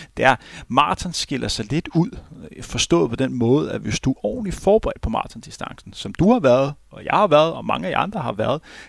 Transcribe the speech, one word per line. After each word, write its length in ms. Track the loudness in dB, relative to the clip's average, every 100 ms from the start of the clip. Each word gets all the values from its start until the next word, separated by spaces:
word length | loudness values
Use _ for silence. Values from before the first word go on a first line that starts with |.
| -12 2
det 80 |
er, 120 | 4 2 -2 -18 -4
maraton 440 | 0 2 0 -6
skiller 360 | -8 -6 -6 -4
sig 180 | -6 -4
lidt 180 | -4 -2
ud, 160 | 0 0 -4 -18 -20 -18 -16
øh, 60 |
forstået 480 | -10 -4 0 2 2
på 60 | 0
den 180 | -2
måde, 380 | 0 4 4 2
at 80 | -6
hvis 200 | -6 -4
du 100 | -2
er 140 | -2 -4
ordentligt 300 | -4 -6 -2
forberedt 440 | 2 2 2 -6
på 100 | -4
maratondistancen, 800 | -4 -6 -12 -18 -14 -14 -14 -18
som 220 | -14 -8
du 180 | 2 4
har 80 | 6
været, 320 | 6 4 2 -4 _
og 140 | -12
jeg 80 | -2
har 120 | 2 6
været, 260 | 6 4
og 120 | 0
mange 220 | -4 -4 -2
af 20 |
jer 60 | -2
andre 220 | -2 -4
har 120 | -6
været, 280 | -4 -2 -4 -6 -20